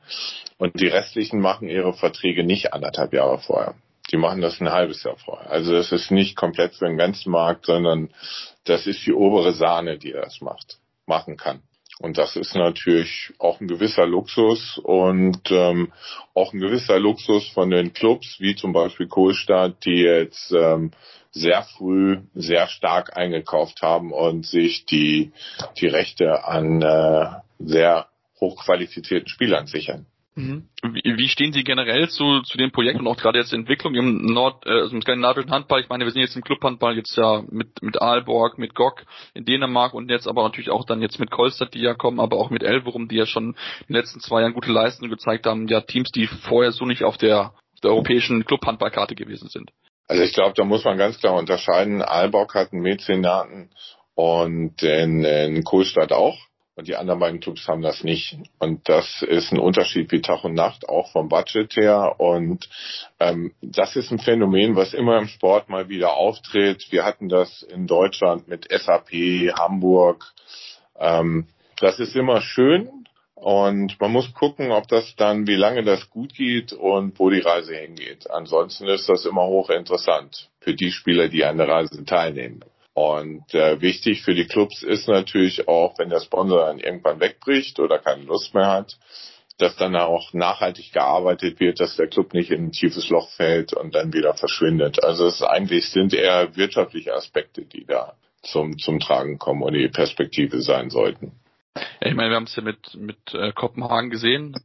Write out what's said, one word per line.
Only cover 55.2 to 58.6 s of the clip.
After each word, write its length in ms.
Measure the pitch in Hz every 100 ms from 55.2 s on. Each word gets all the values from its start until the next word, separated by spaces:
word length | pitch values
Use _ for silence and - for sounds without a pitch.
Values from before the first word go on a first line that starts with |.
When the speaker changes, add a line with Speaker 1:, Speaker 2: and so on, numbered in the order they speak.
Speaker 1:
in 380 | 78 76 76 80
Kohlstadt 480 | 78 95 95 - 78
auch. 260 | 62 110 - - _ _ -
Und 120 | 80
die 80 | -
anderen 240 | 92 87
beiden 180 | 85 85
Clubs 300 | - 85 -
haben 140 | 82
das 200 | 80 -
nicht. 340 | 80 82 - 73 -
Und 300 | -